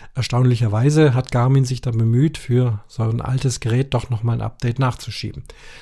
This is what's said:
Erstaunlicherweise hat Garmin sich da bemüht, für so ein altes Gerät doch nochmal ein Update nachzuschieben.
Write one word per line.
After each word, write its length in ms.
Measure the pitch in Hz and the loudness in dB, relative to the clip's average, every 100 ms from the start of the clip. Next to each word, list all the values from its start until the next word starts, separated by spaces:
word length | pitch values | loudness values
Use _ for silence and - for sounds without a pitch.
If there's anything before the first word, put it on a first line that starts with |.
| - | -12
Erstaunlicherweise 1000 | - - 120 127 120 117 107 135 156 151 | -8 -2 2 2 2 0 2 2 6 4
hat 160 | 127 - | 4 0
Garmin 340 | 123 127 135 | 0 4 4
sich 160 | 127 123 | 2 -2
da 120 | 131 | -4
bemüht, 440 | 113 113 120 156 160 | 0 2 2 2 -2
für 460 | - 123 123 104 - | 0 0 2 -2 -8
so 160 | - | -6
ein 180 | 113 117 | -4 -2
altes 380 | - 131 131 - | -2 -2 -2 -2
Gerät 340 | 110 120 139 | -2 0 0
doch 160 | 123 - | -2 -2
nochmal 280 | 110 117 117 | -4 -2 -2
ein 40 | |
Update 380 | 107 - 120 117 | -4 -4 -4 0
nachzuschieben. 640 | 131 - - - 104 - - - - - | -2 -2 -10 -10 -10 -12 -18 -20 -20 -20